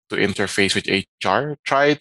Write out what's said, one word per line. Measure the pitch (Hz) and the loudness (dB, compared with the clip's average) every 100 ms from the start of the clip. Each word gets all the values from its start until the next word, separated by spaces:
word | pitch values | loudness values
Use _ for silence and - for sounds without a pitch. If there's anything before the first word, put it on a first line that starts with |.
| - | -8
to | 98 | -2
interface | 101 101 98 - 196 | -2 0 -2 0 0
with | 101 - | 0 -2
H | 98 - - | -4 -4 -6
R, | 131 107 147 143 - | 0 0 -2 -8 -2
try | 139 143 147 | 2 2 0